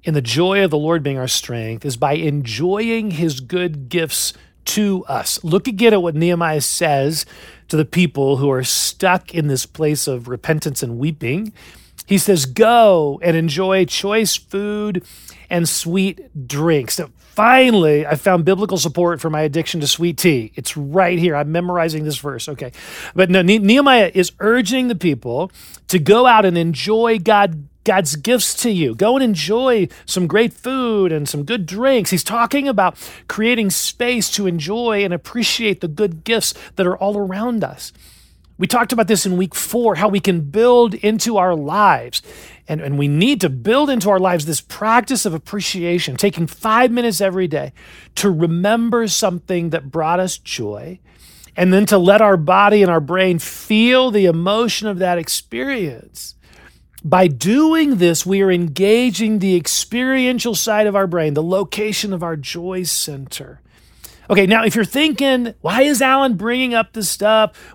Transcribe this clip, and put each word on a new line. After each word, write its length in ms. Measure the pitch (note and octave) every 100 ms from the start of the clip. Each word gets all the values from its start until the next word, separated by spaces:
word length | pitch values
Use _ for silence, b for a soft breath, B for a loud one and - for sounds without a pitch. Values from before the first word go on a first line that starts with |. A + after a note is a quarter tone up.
in 100 | -
the 80 | D3+
joy 420 | A#2+ B2 F3+ G3
of 60 | F#3+
the 80 | D3+
Lord 240 | D3+ E3
being 160 | C#3+ C3+
our 100 | B2+
strength 560 | - - A#2+ A2 A2+ D3
is 120 | A#2
by 160 | C#3+
enjoying 960 | D#3 D#3+ D3 B2 A2 F3 G3+ A3+ A3+ G#3+
his 280 | D#3+ E3 C3
good 500 | B2 F3+ F3+ D3+ B2+
gifts 440 | E3+ D#3+ - - b b b
to 400 | - - G#3 F#3+ -
us. 380 | B2+ - -
Look 240 | E3 F3 -
again 260 | G3 A#3
at 100 | G#3
what 120 | E3+ D3+
Nehemiah 460 | E3+ E3+ E3 D#3
says 640 | - - E3 C#3 C#3 D#3+ - B B B _
to 80 | D#3
the 80 | D3+
people 520 | E3+ F3 C#3+ C3+ C3+
who 140 | C#3+
are 120 | C3
stuck 680 | B2+ - - - F#3 F3+ -
in 140 | E3+ D3
this 180 | C3 -
place 420 | - D#3 D3+ -
of 200 | B2+ A#2
repentance 560 | B2 - D#3 D#3 C#3
and 160 | B2 A#2
weeping. 520 | D3 D3+ A#2 D#3 A3 B B B B B -
He 120 | G3
says, 280 | - F#3 C3
"Go 760 | B2+ A3 A#3+ A3 F3+ D3 C#3
and 120 | E3+ D#3+
enjoy 500 | E3 C#3+ F#3+ F#3+ F#3
choice 500 | - G3 A3 G#3+ -
food 680 | _ G3 G#3 G#3 G#3 F3+ B B B B B
and 180 | F3 E3
sweet 800 | - E3 F#3 F#3+ - - D3+ B2
drinks." 520 | C#3+ E3 D3+ A#2+ -
Now, 100 | D#3 _
finally, 880 | _ - A3+ C4 B3+ G#3+ D#3+ D3 D3
I 100 | D3+
found 300 | G3 F3+ D#3+
biblical 320 | F#3+ G3+ F#3
support 440 | E3 D#3+ F3 E3
for 80 | E3
my 120 | D#3
addiction 380 | D#3 D3 D#3+ E3+
to 60 | C#3+
sweet 300 | - F3 D3+
tea. 340 | F3 C3+ A2 -
It's 200 | C3 D3+
right 400 | C#3 E3+ F3 F3
here. 180 | E3+ D3
I'm 160 | D3
memorizing 520 | E3 F3+ F3 E3 D#3
this 140 | D3+ C#3
verse. 320 | C#3+ B2+ -
Okay. 220 | C#3 C3 B B B B -
But 140 | F#3
no, 120 | F#3+
Ne-, 180 | F3 G#3+
Nehemiah 520 | G3 B3 C#4 B3+ F#3
is 180 | F#3+ F3+ -
urging 480 | G#3 A#3+ F#3+ C4 B3+
the 80 | F#3+
people 560 | F3+ C3+ B2 B2 F#3 B B B -
to 120 | F#3
go 260 | D3+ A3 B3+
out 180 | A3+
and 140 | G3 E3+
enjoy 600 | E3 D3+ - A3 A#3 A3+
God, 480 | F3 G#3 G3+ D#3+ C#3 _ -
God's 320 | G3 D#3+ D3+
gifts 380 | F3 A#3+ - -
to 80 | A#3+
you. 220 | F#3+ C#3+
Go 220 | A2+ G#3 C4
and 80 |
enjoy 640 | B3+ F3+ D3 A3 C4 A#3 F3 B -
some 220 | F#3 F3
great 260 | G#3 A#3
food 600 | - B3 C4 A#3+ G#3+ F#3
and 160 | D#3 D3
some 140 | D3
good 220 | C#3+ A#3 D#3+
drinks. 440 | F#3+ C4 C4 F3+
He's 140 | F3
talking 440 | - A3+ A#3 C#4+ C#4
about 300 | G#3 F3+ - B B -
creating 400 | - A3 A#3+ G3+
space 600 | - - - A#3+ B3 -
to 160 | - G3
enjoy 580 | E3+ D3 A3 A#3 G#3 G3+
and 80 |
appreciate 640 | F3 - B3 G#3+ - A3+ F#3+
the 80 | F3
good 380 | D3 G#3 D#3+ -
gifts 280 | A3+ - - B -
that 100 | F3+
are 120 | -
all 200 | G3 G#3
around 460 | G3 F#3+ A#3 A3+
us. 300 | D3+ - - _ b b b b b -
We 100 | F3+
talked 260 | A#3+ A#3+
about 140 | A#3 G#3+
this 180 | G#3 G3
in 120 | F3+
week 180 | F#3+ -
four, 400 | - A#3 A#3 E3
how 120 | G#3
we 120 | G3
can 220 | - F3
build 520 | C#3+ G3+ A#3+ B3 A#3
into 440 | - G#3 A3 A#3 G#3+
our 180 | F3+ E3
lives. 640 | C#3+ F#3+ G3+ C#3 A#2+ - B B B B -
And, 120 | D#3
and 200 | C#3+ C#3+
we 80 | C#3+
need 340 | C#3+ A3 C4+
to 80 | F3
build 400 | C3 A#2 B3+ D4
into 220 | B3+ F#3+
our 80 | F#3+
lives 260 | F#3 F3 D3+
this 160 | D3+
practice 640 | - - G#3+ A#3 A3 C4 G#3
of 80 |
appreciation, 840 | D#3+ - G#3 - F#3+ E3+ F3 D3+ C3
taking 300 | G3+ - E3+
five 460 | - - A3 B3+
minutes 280 | A#3 A#3 F3
every 280 | G3 F#3 F#3
day 260 | D3 C#3 B B B B -
to 140 | G3+
remember 800 | D#3+ E3 E3 G3 A#3 A#3 A#3+ A3
something 640 | - G3+ F3+ - F3+ E3+
that 180 | D#3 C#3
brought 300 | D#3+ D#3 F3
us 180 | F#3 -
joy, 600 | - - G#2+ G#2 C#3 F#3 b b b b b -
and 160 | F#3
then 140 | F#3+ G#3
to 100 | G3+
let 240 | F3 G#3
our 160 | G#3+ F#3+
body 460 | D3+ F#3 G3+ G#3
and 80 | F#3+
our 100 | E3
brain 380 | C#3+ F3+ F#3+ E3+
feel 720 | - - - G#3+ A#3 B3+ B3+
the 140 | G#3 F#3
emotion 640 | E3 F3 G#3+ A#3+ - G#3+
of 120 | F#3
that 180 | F#3 F3
experience. 1160 | D#3+ - - A#3 C4 C4 E3 A#2 - - - - b b b b _ -
By 220 | D#3 F3+ F#3
doing 720 | B2+ D#3+ B3 D#4+ D#4+ D4 A#3
this, 320 | F3 D#3+ F3+
we 160 | G3
are 80 | G3
engaging 880 | F3+ F3 C#3 G3 A3+ B3+ F3+ A3 G#3+
the 160 | F#3+ F3
experiential 960 | D3+ - - A#3+ B3+ C4 B3+ B3 A#3+
side 320 | F#3 - G#3+ G#3+
of 100 | G3+
our 120 | F#3+
brain, 260 | E3+ D#3
the 80 | D3
location 720 | E3 F#3+ G3+ - G#3+ G3+ G#3+
of 80 | F#3
our 140 | E3+ D#3+
joy 480 | C3+ F3 F3+ F#3
center. 760 | F3 - - C#3 C3+ - C3+ A#2+ _ B B B B B B
Okay, 160 | G3+ F#3+
now 180 | A3
if 120 | A3+ A#3
you're 100 | G#3
thinking, 720 | C4+ D#4 C4 C#4 C4 A#3 -
"Why 220 | D#3 A3
is 200 | C#4+ C4
Alan 340 | C4 C4+ C4+ F#3+
bringing 380 | G#3+ B3 B3+
up 200 | A#3 A3+
this 160 | A#3 F#3+
stuff 420 | - G#3 A3 G#3+ B B